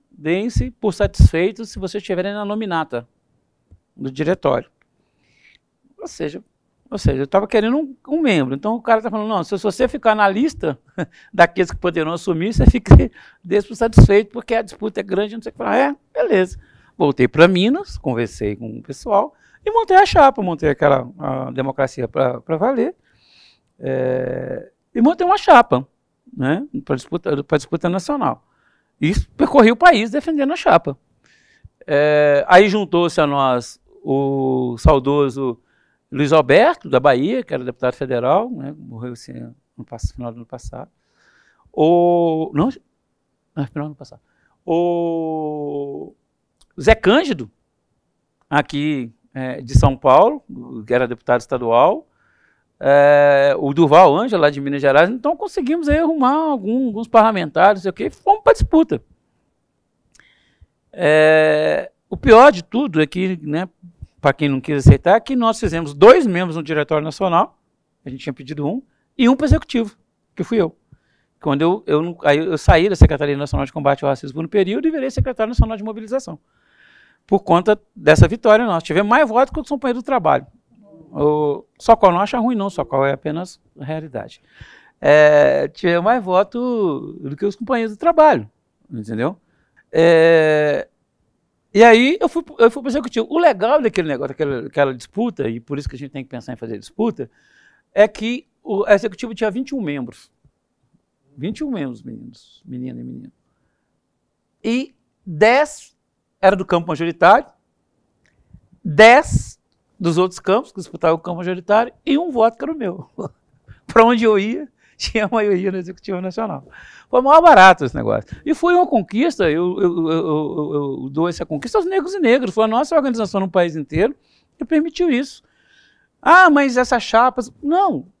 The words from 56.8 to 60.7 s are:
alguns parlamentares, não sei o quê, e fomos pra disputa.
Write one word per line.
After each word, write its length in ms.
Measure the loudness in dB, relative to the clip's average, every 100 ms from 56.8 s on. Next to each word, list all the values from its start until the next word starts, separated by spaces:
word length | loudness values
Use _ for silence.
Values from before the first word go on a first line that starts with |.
| -4
alguns 220 | -6 0
parlamentares, 720 | 2 2 0 -4 0 2 2
não 20 |
sei 80 | -4
o 20 |
quê, 120 | -6
e 60 | -10
fomos 340 | -6 -2 0
pra 80 | 2
disputa. 500 | 2 2 0 0 -4 -10 _ _ _ _ _ _ _ _ _ _ _ _ _ _ _ _